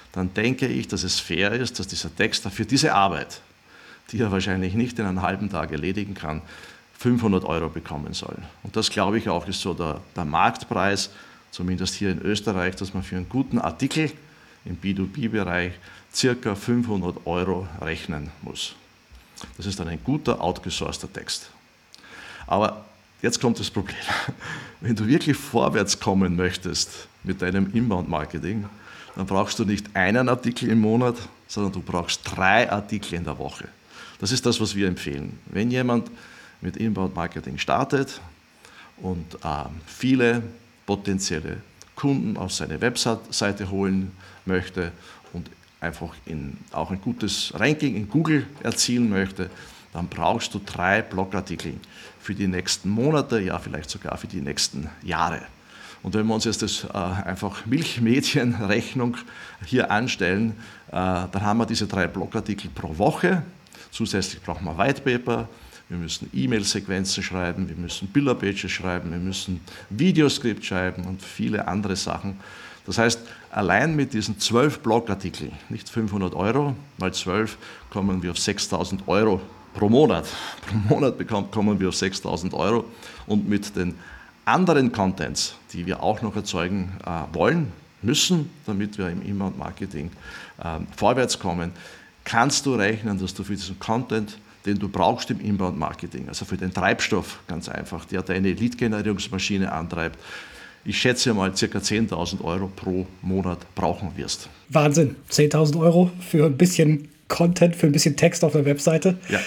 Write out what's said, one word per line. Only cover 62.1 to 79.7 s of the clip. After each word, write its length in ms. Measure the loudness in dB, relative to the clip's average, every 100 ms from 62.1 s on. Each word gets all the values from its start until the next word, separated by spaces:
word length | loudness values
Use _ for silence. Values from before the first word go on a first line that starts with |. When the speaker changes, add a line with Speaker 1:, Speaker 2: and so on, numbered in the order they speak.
| -2 -4 -4 -4 -6 -8
Speaker 1:
pro 240 | -8 -6 2
Woche. 440 | 2 4 2 2 0 -10 -20 -20 -12
Zusätzlich 500 | -4 -2 0 -2 -6
brauchen 240 | -8 -6 -4
wir 120 | 0
White 240 | 2 2
Paper, 480 | 0 0 0 -2 -2 -12 -20 -20 -10
wir 80 | -8
müssen 320 | -6 -6 -6
E-Mail-Sequenzen 880 | -2 0 0 0 -2 -2 -2 0 -2
schreiben, 460 | -2 -2 -2 -2 -4
wir 80 | -4
müssen 320 | -6 -6 0
Biller-Pages 640 | 2 2 2 0 -2 -4
schreiben, 400 | -4 -2 -2 -4
wir 80 | -4
müssen 400 | -4 -4 -4 -6 -8 -18 -8
Videoskript 760 | 2 4 6 4 4 -2 -2
schreiben 400 | -2 0 0 -2
und 180 | -6 -8
viele 460 | -10 -4 -2 0 0
andere 300 | -2 -2 -2
Sachen. 400 | -2 -4 -6 -10 -14 -18 -18 -16 -6
Das 120 | 2
heißt, 220 | 4 2 -6 -20 -8
allein 440 | 0 4 4 4 2
mit 180 | 2
diesen 260 | 0 -2 -2
zwölf 400 | 2 4 4 2
Blogartikeln, 720 | 2 2 2 -4 -4 -8 -10 -12 -10
nicht 200 | -10 -6
fünfhundert 440 | -4 -2 0 -2
Euro 420 | 0 2 2 2 -2 -10 -4
mal 160 | -2
zwölf, 440 | -2 0 0 0 -4 -16 -18 -8
kommen 340 | -2 0 0
wir 80 | -2
auf 80 | -2
sechstausend 680 | -2 -2 -2 -2 -2 -4 0
Euro 340 | 4 4 2 -2 -16 -12